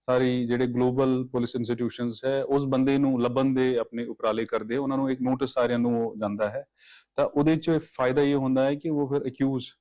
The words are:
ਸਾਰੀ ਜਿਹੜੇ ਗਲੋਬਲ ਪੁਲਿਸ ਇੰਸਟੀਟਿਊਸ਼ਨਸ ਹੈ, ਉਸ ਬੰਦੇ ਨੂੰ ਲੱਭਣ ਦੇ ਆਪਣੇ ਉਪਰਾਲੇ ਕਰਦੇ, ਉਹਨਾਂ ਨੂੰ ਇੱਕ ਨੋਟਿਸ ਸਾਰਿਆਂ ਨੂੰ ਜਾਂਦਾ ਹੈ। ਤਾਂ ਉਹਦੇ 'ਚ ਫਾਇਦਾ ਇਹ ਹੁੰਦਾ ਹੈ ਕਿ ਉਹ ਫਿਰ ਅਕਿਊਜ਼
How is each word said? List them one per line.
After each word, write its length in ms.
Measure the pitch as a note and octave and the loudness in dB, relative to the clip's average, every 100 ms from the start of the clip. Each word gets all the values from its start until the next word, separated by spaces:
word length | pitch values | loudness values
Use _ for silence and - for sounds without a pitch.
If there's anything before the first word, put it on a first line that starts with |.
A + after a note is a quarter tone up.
ਸਾਰੀ 460 | - B2+ B2+ B2 A#2+ | 2 2 2 0 0
ਜਿਹੜੇ 200 | A#2+ B2+ | 0 0
ਗਲੋਬਲ 600 | B2 B2+ B2+ C3+ B2+ B2+ | 2 0 2 2 2 -2
ਪੁਲਿਸ 240 | C3 A#2+ B2+ | -2 -2 -4
ਇੰਸਟੀਟਿਊਸ਼ਨਸ 680 | A2+ A#2 A#2+ - A#2+ A#2 | -4 -2 -4 -4 -8 -4
ਹੈ, 200 | C3+ C3+ | -2 -2
ਉਸ 200 | C3 C#3 | 0 0
ਬੰਦੇ 340 | C#3 C3 C3 C#3 | 0 2 2 4
ਨੂੰ 240 | C#3 C3 | 2 2
ਲੱਭਣ 220 | A#2+ B2 | 0 2
ਦੇ 320 | C3+ C3 C3 B2 | 2 2 2 2
ਆਪਣੇ 300 | A2+ A#2 A#2+ | -2 -6 -8
ਉਪਰਾਲੇ 380 | A2+ A2+ A2 | -4 -2 -2
ਕਰਦੇ, 320 | A2+ A2 G#2+ B2+ | -2 -4 -2 -4
ਉਹਨਾਂ 200 | C#3 C3+ | -2 -2
ਨੂੰ 140 | C3+ | -2
ਇੱਕ 100 | C3 | -2
ਨੋਟਿਸ 280 | B2+ B2+ C3 | -2 -2 -2
ਸਾਰਿਆਂ 280 | B2+ A#2+ A#2+ | 0 0 2
ਨੂੰ 400 | A#2+ A#2 A#2 G#2+ | 0 0 -2 -4
ਜਾਂਦਾ 320 | G#2 G2+ G#2 | -4 -2 -2
ਹੈ। 140 | A#2+ C#3+ _ - - _ | -4 -12 _ -20 -20 _
ਤਾਂ 100 | - | -2
ਉਹਦੇ 320 | C#3+ - D3 D#3+ | -2 2 2 2
'ਚ 140 | D#3+ | 2
ਫਾਇਦਾ 520 | D#3+ D#3 - B2+ B2+ | 0 -2 -2 0 2
ਇਹ 120 | C#3+ | 2
ਹੁੰਦਾ 300 | C#3+ C3+ C3 | 2 2 2
ਹੈ 100 | C3+ | 2
ਕਿ 160 | C#3+ E3 | 0 -2
ਉਹ 180 | D3+ C#3 | -2 0
ਫਿਰ 200 | C#3+ C3 | -2 -4
ਅਕਿਊਜ਼ 380 | B2+ C3+ C3 A#2 - | -2 -2 -2 -6 -18